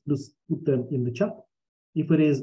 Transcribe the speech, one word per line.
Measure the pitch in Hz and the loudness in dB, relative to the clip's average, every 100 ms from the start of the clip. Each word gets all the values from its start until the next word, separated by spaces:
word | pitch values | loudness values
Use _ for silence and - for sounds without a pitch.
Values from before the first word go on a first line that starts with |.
| 147 | -4
please | 139 - _ - | -4 -6 _ -6
put | 151 147 | -4 0
them | 127 120 | 0 0
in | 135 | -2
the | 120 | -2
chat. | 120 214 - - _ _ _ _ | -2 -4 -4 -20 _ _ _ _
If | 160 147 | -4 2
it | 160 | 4
is | 151 135 | 4 2